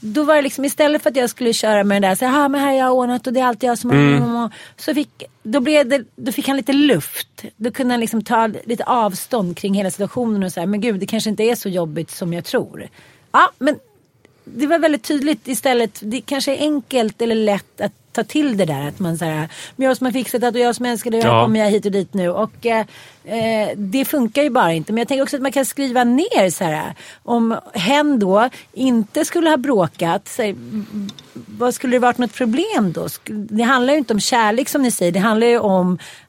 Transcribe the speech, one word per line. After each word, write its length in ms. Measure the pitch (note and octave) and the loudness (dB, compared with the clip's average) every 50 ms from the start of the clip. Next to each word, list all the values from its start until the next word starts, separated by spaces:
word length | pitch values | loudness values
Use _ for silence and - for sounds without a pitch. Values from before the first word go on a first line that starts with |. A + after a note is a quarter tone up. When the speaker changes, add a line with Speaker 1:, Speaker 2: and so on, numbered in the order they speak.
Speaker 1:
Då 220 | - G#3+ G#3 D4+ | -10 -4 -2 0
var 140 | D4+ C#4+ D#4 | 2 4 4
det 60 | D4+ | 4
liksom, 220 | C#4 C4+ - - C4 | 2 0 -4 -2 -4
istället 380 | C#4+ - - D4+ D4 D4+ D4+ | -4 0 2 2 2 2 2
för 80 | - D4+ | 0 0
att 60 | A#3+ | 0
jag 140 | C4 B3 A#3 | 0 -2 -2
skulle 220 | - - B3+ A#3 | -2 -2 0 0
köra 320 | A3+ - - G#3+ G#3+ G#3 G3+ | 0 2 2 2 2 4 4
med 180 | G3+ G3 G3+ | 4 2 4
den 80 | G3+ F#3+ | 4 2
där, 60 | F#3 | 2
så 80 | - C4 | 2 0
här, 160 | B3+ C4 D4 | 2 4 4
"Ja, 60 | C#4+ C#4 | 2 2
men 120 | C4+ C#4+ | 2 0
här 60 | C#4 C#4 | 0 2
har 60 | C4+ | 2
jag 180 | C4 C4 B3+ B3+ | 2 2 2 2
ordnat 320 | B3+ B3 B3 B3 B3 - | 2 2 0 -2 -2 -2
och 60 | B3+ | -2
det 80 | A#3 C4 | 0 2
är 40 | B3+ | 2
alltid 240 | B3 A#3 - B3+ B3 | 0 0 0 0 -2
jag 100 | A#3 - | 0 0
som 120 | - A#3+ | 0 4
har 60 | B3+ | 4
Speaker 2:
Mm. 260 | C#3+ C#3+ C#3+ C#3+ C#3+ | 6 6 6 4 4
Speaker 1:
ordnat." 300 | A#3+ A#3+ A#3 A#3 A#3 A3 - - - - - | 2 0 -2 -2 -4 -6 -8 -12 -20 -20 -20
Och 40 | - | -8
så 120 | - - D#4 | -6 -2 -2
fick, 280 | D4 C#4+ - _ _ - - _ _ | -2 -4 -4 _ _ -20 -20 _ _
då 180 | _ A3+ A3 C#4+ | _ -2 0 0
blev 280 | A#3+ D4+ D4+ D4 C#4+ A3+ | 2 4 4 4 4 4
det, 160 | C#4 C#4+ A3 - _ | 0 -2 -2 -6 _
då 160 | - A#3+ B3+ | -8 -6 -4
fick 160 | G#3+ - - C4 | -4 -4 -2 -2
han 80 | C4+ | -2
lite 160 | C#4 G#3+ - | -2 0 2
luft. 720 | C4+ C#4 D4 C#4+ A3+ D#3 - - - - - - _ - - - - | 2 4 4 4 4 2 0 -4 -10 -12 -12 -12 _ -18 -20 -20 -12
Då 140 | _ G#3+ B3 | _ -6 -6
kunde 220 | - - C4+ B3 | -4 -2 0 0
han 80 | B3 A#3+ | 0 0
liksom 240 | A3+ A3 - A3+ G3+ | -2 -2 -2 -4 -2
ta 220 | - A#3+ A3+ A3+ | 0 2 2 2
lite 380 | A3 G#3 - - A3 B3 - - | 0 -2 -8 -6 -6 -6 -4 -2
avstånd 720 | - B3 B3 A3 G#3 F#3 F#3 - - B3+ A#3 F#3+ F3 F3 | 0 0 2 0 0 -2 -6 -6 -4 -2 -2 -2 -2 -4
kring 180 | - - G3 G3 | -6 -4 -2 -2
hela 160 | G3+ G3+ F#3 | 0 -2 -2
situationen 520 | - - G3+ F#3 - B3+ B3 A3+ G#3+ G3 | -4 -4 -6 -6 -4 -4 -2 -2 0 -2
och 100 | F#3+ F#3 | -2 -4
så 80 | - - | -4 -4
här, 60 | - | -4
"Men 140 | G3+ G#3 G#3 | -4 -2 -2
gud, 200 | G3+ B3 G#3+ F#3 | -2 -2 -2 -2
det 60 | G3 | -4
kanske 240 | F#3+ - A3 G#3+ A3 | -4 -4 -4 -2 -2
inte 120 | G#3 - | -2 0
är 120 | A3 A3+ A#3+ | 0 0 0
så 140 | A3+ - G3+ | 0 -4 -4
jobbigt 420 | F3 F3+ E3+ D#3 D3 E3 D#3+ - | -2 -2 -4 -4 -4 -8 -8 -8
som 220 | - - G3 E3+ | -10 -8 -6 -6
jag 120 | E3+ E3+ E3+ | -6 -6 -6
tror." 420 | - - A#3 E3 - - - - - _ - - - - _ _ _ | -2 -2 -2 -2 -4 -10 -16 -16 -18 _ -20 -20 -20 -20 _ _ _
Ja, 180 | - F4 F4 - - _ | 4 4 4 4 2 _
men 180 | B3 D4 D4 - - _ _ _ _ _ _ _ _ _ _ _ _ | -2 -2 -2 -4 -10 _ _ _ _ _ _ _ _ _ _ _ _
det 220 | - - A3+ D4+ | -16 -6 -4 0
var 120 | C#4+ E4+ E4 | 0 2 2
väldigt 240 | D4+ D#4+ D4 - - | 2 2 0 0 -2
tydligt 440 | - D4+ C#4+ C4 D4+ D4+ - _ - | -2 -2 0 0 0 -2 -2 _ -8
istället. 500 | C4+ - - C4+ B3+ A#3+ A3+ G3+ - - | -8 -2 0 0 2 2 0 -2 -4 -10
Det 200 | G3+ G#3+ A3+ C4 | -8 -8 -8 -8
kanske 340 | - - D4 C4+ - D4 C4+ | -6 -4 -4 -4 -2 -2 -2
är 40 | - | 0
enkelt 600 | C#4+ D4+ D4+ C#4+ - - - B3+ A3+ G#3+ G#3+ - | 0 0 0 -2 -4 -2 -2 0 0 0 -2 -2
eller 120 | A#3 A#3 A3 | -2 0 0
lätt 460 | A3 G#3+ G#3 G3+ F#3+ - _ _ - | 2 2 0 0 -2 -4 _ _ -6
att 120 | G3+ G3+ - _ _ _ | -6 -6 -6 _ _ _
ta 120 | - - G#3+ | -6 -6 -6
till 320 | - - D4+ D4 C#4 A#3 | -2 -2 0 0 0 2
det 80 | G3 F#3 | 0 0
där 240 | D#3 D3 C3+ C#3+ D3 | 0 0 -4 -4 -8
att 100 | D3 - | -6 -4
man 200 | F#3+ E3+ E3 D#3+ | -4 -4 -2 -2
så 60 | F3 | -2
här, 240 | D#3+ D#3 D#3 D#3 D#3+ - - - - - | -4 -2 -4 -6 -6 -10 -16 -18 -16 -6
"Men 100 | - C4 C4 | -2 0 0
jag 80 | B3+ | 0
som 80 | - B3+ | 0 -2
har 80 | B3+ | -2
fixat 280 | G#3 C4 A3+ - - A#3 | -2 -4 -4 -4 -4 -2
det 80 | A3+ B3 | 0 0
och 100 | G#3+ B3 | 0 2
jag 180 | A#3+ A#3+ A#3 | 0 0 0
som 100 | A#3 A#3+ | -2 -4
älskar 240 | B3 A#3+ G#3 - B3 | -4 -4 -4 -4 -2
det 80 | A3 A3+ | 0 2
och 60 | A3+ | 2
jag 100 | A#3 A3+ | 4 6
Speaker 2:
Ja. 100 | F#3+ G#3 | 6 4
Speaker 1:
kommer 160 | G#3+ A3 A3 | 4 2 2
jag 100 | G#3+ G#3 | 2 2
hit 160 | G#3 G#3 - | 2 2 0
och 60 | G#3 | 0
dit 220 | F#3+ G3+ F3+ - - | -2 -2 -4 -2 -2
nu." 140 | G3 F3+ F3 | -2 -2 0
Och, 380 | F3+ G3 A3 A3 - - - | 0 -2 -4 -6 -6 -6 -2
eh, 140 | A#3 A3+ A3 G#3 - - - - - - _ _ | 0 0 0 -2 -4 -10 -20 -20 -20 -20 _ _
eh, 440 | - G#3 A3+ A3 A3+ A3+ G#3+ G#3+ D#3+ A2+ | -8 -6 -4 -2 -2 0 -2 -2 -4 -4
det 280 | G#3 G#3 F#3+ F#3+ C4+ C4+ | -6 -6 -2 -2 -2 0
funkar 380 | - - D4 A#3+ A3 - C#4+ | 0 0 0 0 0 0 0
ju 80 | D4 D4 | 0 2
bara 220 | A#3 B3+ G#3 E3+ | 4 4 4 4
inte. 200 | E3 E3 D3 - | 2 0 -2 -2
Men 60 | G#3 A#3 | -2 -2
jag 100 | A#3 - | 0 0
tänker 140 | C#4+ C4+ | 0 -2
också 140 | C4+ - - | 0 -2 -2
att 60 | C4+ | -2
man 100 | C4 C#4 | -4 -2
kan 120 | - C#4 C4+ | 0 0 -2
skriva 400 | - - C#4 C#4 C4 A#3 B3+ A#3+ | -2 -2 -4 -4 0 2 2 2
ner 460 | A#3+ A#3+ C4 F4+ A#4 B4+ D4+ G3 F#3 | 4 4 2 2 2 2 2 2 2
så 140 | D#3 - G3 | 2 -2 -2
här, 300 | D#3+ D3+ D#3 - - - - - - - - | -2 -2 -4 -6 -8 -10 -14 -18 -20 -20 -18
om 340 | _ - A#3+ A#3+ A3+ A3+ A3 - - - - | _ -2 0 0 0 0 -2 -4 -8 -10 -8
hen 440 | G3+ E3+ G3+ C#4 D4 D4 D4 C#4+ A#3 | -4 0 2 2 4 4 2 2 2
då 300 | G3+ F#3 F#3+ G#3 A#3 B3+ - - - _ | 2 4 4 4 2 2 -2 -10 -20 _
inte 520 | - - B3+ C4 A#3+ A3+ G#3+ - - D4+ D#4+ | -8 -2 0 2 2 2 0 0 -2 -2 -2
skulle 260 | - - F4 E4 D#4+ | 0 0 0 2 4
ha 60 | D#4 | 2
bråkat, 720 | C#4 A#3 C4 C4 G3+ E3+ D3 - - F3+ E3 E3+ F#3+ - - | 2 2 2 2 2 2 0 -2 -4 -2 -2 -2 -2 -4 -8
så 140 | - - | -6 -4
här, 120 | A3+ G#3 F3+ - A#2 A#2+ G#3+ G#3+ G3+ - G#3 G#3 G3+ G3 - - - - - | -4 -4 -4 -8 -10 -8 -8 -8 -8 -8 -10 -10 -10 -10 -12 -16 -20 -20 -20
vad 400 | - - - - G#3 A#3+ B3 A#3+ | -20 -18 -16 -8 -2 -2 -2 -2
skulle 180 | - - B3+ A#3+ | -2 -2 0 2
det 20 | B3+ | 4
varit 200 | A#3+ B3 A#3+ - | 4 2 2 0
något 160 | B3 A3+ - | -4 -4 -2
problem 580 | - B3+ A3+ A3 C#4 F4+ A4 G#4+ C#4+ G#3+ F3+ | -2 -2 0 0 0 -2 0 0 0 0 0
då? 160 | D#3 E3 E3+ E3+ | -2 -4 -8 -8
Sk-, 380 | - - _ - A3 G#3+ G3+ A3+ | -10 -12 _ -10 -10 -10 -8 -4
det 120 | G#3 A3 | -2 0
handlar 300 | A#3 A#3 C4+ B3+ B3 C4 | 2 2 2 2 4 2
ju 60 | D4 D#4 | 2 0
inte 140 | B3+ - A3+ | 2 0 0
om 60 | G3+ | 0
kärlek 480 | - - C4 A#3 A3 G#3 G#3+ A#3 - - | 0 0 2 2 2 2 2 0 -2 0
som 140 | - D4 | 0 0
ni 80 | C4 B3 | 2 2
säger. 220 | - - F#3 F3 | 2 2 0 0
Det 60 | E3+ G3 | 2 2
handlar 280 | F#3 A#3 G#3+ A3 A#3 | 2 2 2 4 4
ju 120 | A#3+ A#3+ A#3+ | 4 4 4
om 400 | - G#3 F#3+ F#3 F3+ F3+ F3+ - - - - - - | 2 2 2 2 2 2 -2 -2 -6 -16 -20 -20 -20